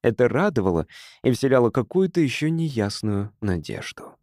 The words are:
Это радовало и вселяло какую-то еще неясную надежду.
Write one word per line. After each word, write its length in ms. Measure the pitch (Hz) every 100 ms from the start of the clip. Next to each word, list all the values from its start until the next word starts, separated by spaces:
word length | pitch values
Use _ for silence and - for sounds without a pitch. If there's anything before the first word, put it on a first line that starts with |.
Это 240 | 131 110 120
радовало 580 | 120 202 139 95 85 76 - - -
и 80 | 123
вселяло 380 | 120 139 127 120
какую-то 520 | 135 110 185 190 175
еще 280 | 147 120 151
неясную 800 | 165 165 123 101 - 107 101 104 _
надежду. 720 | 104 87 76 - - - - -